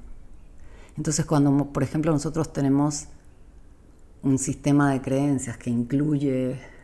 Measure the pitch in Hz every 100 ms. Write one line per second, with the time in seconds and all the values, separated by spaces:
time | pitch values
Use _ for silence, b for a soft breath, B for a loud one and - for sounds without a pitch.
0 | - - - - - - b b b -
1 | 151 151 151 151 143 139 143 143 135 160
2 | 156 151 160 160 151 - 139 139 147 147
3 | - - - - - - - - - -
4 | - - 139 135 - 135 147 143 143 135
5 | 131 135 143 135 123 113 - 120 120 139
6 | 147 147 139 131 127 135 B B